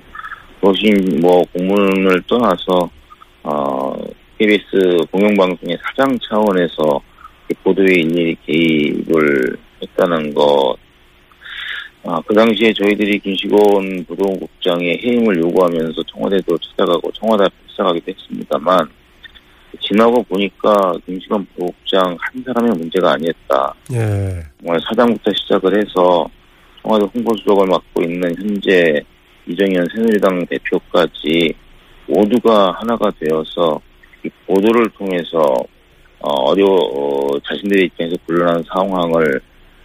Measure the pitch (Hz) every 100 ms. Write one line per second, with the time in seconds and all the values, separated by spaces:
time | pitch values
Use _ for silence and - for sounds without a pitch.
0 | - - - - - - 98 95 104 101
1 | 92 78 87 90 85 87 92 101 98 95
2 | 95 92 - 117 113 87 - 90 85 -
3 | - - - _ 73 73 69 67 67 71
4 | - - - - 107 101 - 98 92 87
5 | 78 95 104 104 92 87 87 85 - -
6 | 135 120 - 107 107 92 82 - 76 71
7 | - _ - _ - - 95 92 95 90
8 | 80 85 82 78 - 80 82 78 73 76
9 | - 80 76 69 64 - - - - -
10 | 92 82 76 73 73 71 65 - _ _
11 | _ _ _ _ - - - - - _
12 | 87 85 - 107 113 101 113 101 101 104
13 | 101 101 98 95 101 104 104 101 95 92
14 | 82 82 98 92 80 - 90 87 87 82
15 | 120 120 113 90 85 87 90 82 80 78
16 | 78 - 107 98 87 82 - - 98 85
17 | - - 110 107 92 - _ - 95 85
18 | - 95 - - - 71 78 92 76 _
19 | _ _ - - _ _ _ - - 101
20 | 117 120 101 95 98 - 110 104 92 85
21 | - 92 - 107 92 - 90 - - 98
22 | 92 85 - 127 127 120 117 90 82 92
23 | 87 78 82 - - 69 67 - - 123
24 | 110 101 95 90 78 _ 85 82 - 113
25 | 120 107 - 95 - 101 92 101 104 90
26 | 90 87 76 - _ _ _ - 107 110
27 | 98 120 113 107 - 101 95 85 - -
28 | 85 87 87 85 104 101 101 90 85 73
29 | - _ _ _ - 87 98 90 87 110
30 | 113 104 95 92 85 69 - 90 - -
31 | 82 - 76 82 80 - - - _ -
32 | - 76 107 120 113 110 95 85 110 113
33 | 104 - 78 78 78 - 82 76 _ _
34 | _ - 113 _ - 95 107 117 107 -
35 | 98 90 80 82 73 64 - _ _ _
36 | _ _ 76 71 65 90 98 95 64 69
37 | 71 69 69 69 - 78 101 98 87 -
38 | 82 87 - 85 87 85 80 95 98 92
39 | 85 82 78 65 - _ - _